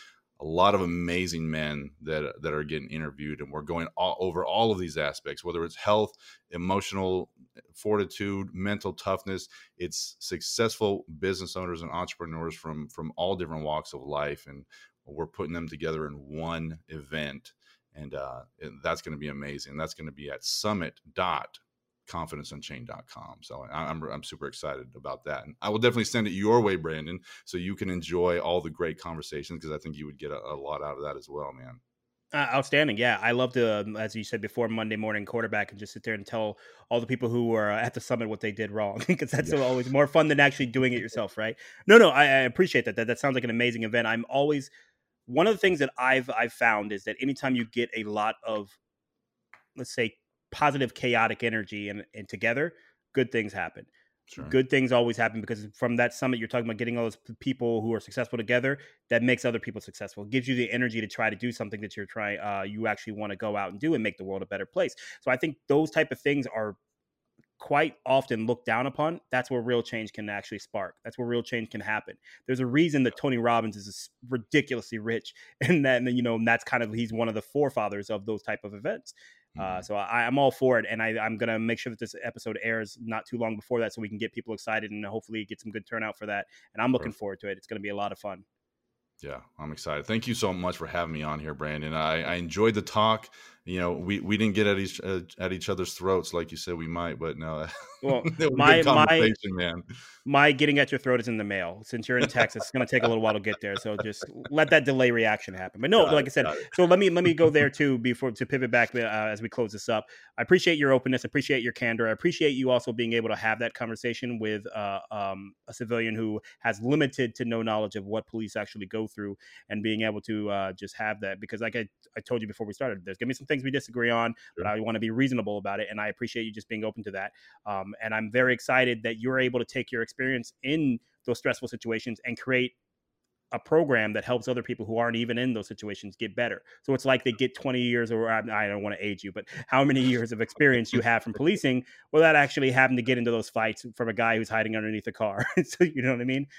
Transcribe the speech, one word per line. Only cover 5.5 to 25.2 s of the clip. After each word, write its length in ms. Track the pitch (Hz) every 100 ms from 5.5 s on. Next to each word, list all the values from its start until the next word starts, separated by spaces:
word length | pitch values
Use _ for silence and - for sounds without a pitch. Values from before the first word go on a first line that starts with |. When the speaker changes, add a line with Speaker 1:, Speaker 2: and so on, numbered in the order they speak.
| 85 82
Speaker 1:
it's 100 | -
health, 380 | - 107 104 - - - _
emotional 800 | 87 90 98 - 98 92 92 - _ _ - -
fortitude, 720 | - 107 104 98 - 101 98 95
mental 400 | 92 101 104 98
toughness. 540 | - - 95 - 95 - - - -
It's 400 | 87 - - -
successful 840 | - 85 - - 113 - 107 98 - 76
business 380 | 95 92 90 92
owners 260 | 90 85
and 80 | 82
entrepreneurs 640 | 85 90 - 85 80 82
from, 340 | 78 80 76 73
from 240 | - 80 -
all 200 | 90 95
different 280 | 82 78
walks 280 | 76 76 -
of 80 | 71
life, 460 | 69 73 73 71 71
and 180 | 69 67 - - _
we're 220 | 67 73 78
putting 260 | - 78
them 160 | 85 82
together 380 | 78 80 78 73
in 80 |
one 640 | 71 69 76 82 82 80 80 -
event, 640 | 78 69 78 73 69 - _ _ _ _
and, 200 | 73 71
uh, 300 | 71 67 62 64 _
and 200 | 76 69
that's 200 | 80 82
gonna 160 | 87 73
be 100 | 73
amazing. 480 | 69 71 71 69 71
That's 160 | 80
gonna 180 | - 78
be 200 | 69 71
at 120 | -
summit 580 | - - 104 104 80 - 76
dot 460 | - 90 76 - - _ _ _ _ -
confidence 440 | 85 80 76 73
unchained 380 | 73 - 67 60
dot 180 | - -
com. 320 | 65 - 64
So 220 | - 67 65
I, 140 | 76
I'm, 180 | 76 80
I'm 220 | 76 67
super 220 | - 76 71
excited 480 | - 76 67 64 62
about 260 | 67 67